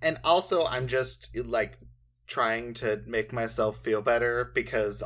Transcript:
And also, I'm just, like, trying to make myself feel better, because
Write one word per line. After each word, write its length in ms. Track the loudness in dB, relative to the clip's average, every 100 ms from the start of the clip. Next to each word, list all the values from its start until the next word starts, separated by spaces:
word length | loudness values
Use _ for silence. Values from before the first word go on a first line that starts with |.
And 180 | -2 2
also, 420 | 4 4 4 2 2
I'm 220 | 0 0
just, 420 | 0 0 -6 -10 -8
like, 420 | -2 0 -2 -6 -20 -20 _ _ -8
trying 460 | -2 0 0 -4 -4
to 260 | -2 -2 -2
make 260 | -2 -2
myself 480 | -2 -2 0 0 0
feel 180 | 0 0
better, 500 | 2 2 2 0 -2 -2
because 460 | 0 0 0 -2